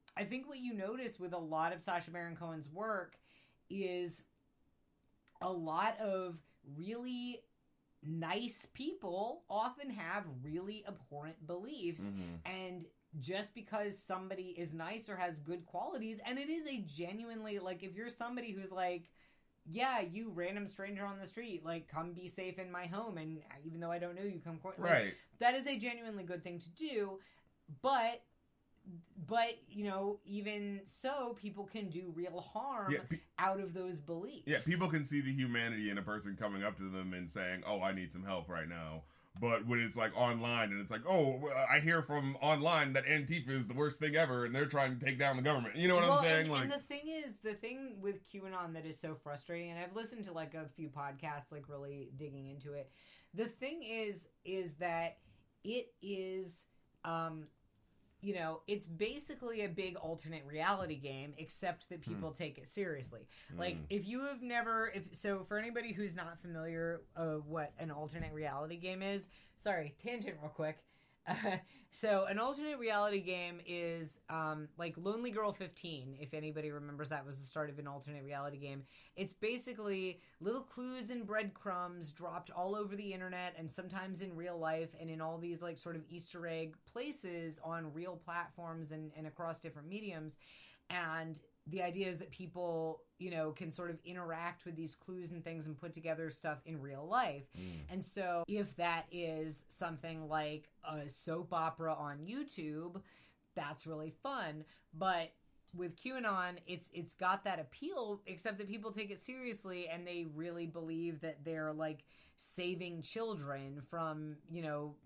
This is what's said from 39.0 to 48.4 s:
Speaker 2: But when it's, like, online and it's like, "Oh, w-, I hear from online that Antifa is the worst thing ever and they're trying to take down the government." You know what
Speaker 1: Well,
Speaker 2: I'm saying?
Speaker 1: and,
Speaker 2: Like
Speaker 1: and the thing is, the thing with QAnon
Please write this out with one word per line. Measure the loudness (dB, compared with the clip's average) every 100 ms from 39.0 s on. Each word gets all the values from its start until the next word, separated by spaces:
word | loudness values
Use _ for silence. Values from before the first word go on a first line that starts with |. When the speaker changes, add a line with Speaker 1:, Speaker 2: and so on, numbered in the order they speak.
| -8 -18 -14 0
Speaker 2:
But | 4 4
when | 6 4
it's, | 4 4
like, | 2 6
online | 6 6 4 4 4
and | 2
it's | 0
like, | 0 6
"Oh, | 8 8
w-, | 6 2
I | 4 8 8
hear | 8 6
from | 6 2 2 4
online | 6 8 8 8 8
that | 6
Antifa | 6 4 4 0 2
is | 2 2
the |
worst | 4 4 4
thing | 4 8
ever | 8 6
and | 4
they're | 4 4
trying | 6 6 4
to | 2
take | 6
down | 6 6
the |
government." | 6 6 4 6
You | 8
know |
what | 10
Speaker 1:
Well, | 10 10
Speaker 2:
I'm |
saying? | 10 8
Speaker 1:
and, | 8
Speaker 2:
Like | 6
Speaker 1:
and | 4
the | 2
thing | -2 -6 -4
is, | -4 -4 -4
the | -4
thing | -2 -4 -4 -8 -4
with | -2 -4 -6
QAnon | -10